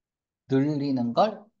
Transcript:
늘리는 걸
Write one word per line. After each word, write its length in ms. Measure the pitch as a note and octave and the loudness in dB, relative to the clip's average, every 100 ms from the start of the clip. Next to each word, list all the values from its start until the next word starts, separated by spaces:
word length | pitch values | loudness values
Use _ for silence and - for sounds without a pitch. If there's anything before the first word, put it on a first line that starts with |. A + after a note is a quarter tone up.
| _ _ _ _ - | _ _ _ _ -2
늘리는 640 | C3+ C#3+ D3 C#3+ C3 A#2+ | 0 0 -2 -2 -2 -2
걸 300 | A#2 G#3+ G#3 - _ | 2 0 0 -18 _